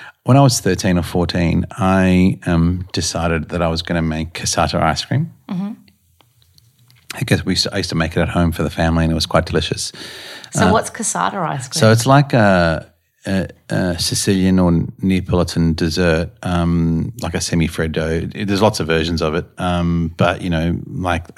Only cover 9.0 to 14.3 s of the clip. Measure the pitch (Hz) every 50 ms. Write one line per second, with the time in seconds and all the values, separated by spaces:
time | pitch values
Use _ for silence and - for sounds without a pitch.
9 | 82 82 80 78 78 - - 80 80 - 87 78 - - - - - - - -
10 | - - - - - - - - - - - - 196 185 208 220 214 - - -
11 | 214 - - 175 180 196 202 196 165 156 147 135 120 - - 165 - 110 110 113
12 | 117 135 135 143 143 - - 120 104 101 95 87 85 82 80 - - - _ _
13 | _ _ _ _ - 101 95 95 - - - _ _ - 110 104 92 90 85 85
14 | - - 117 - - 110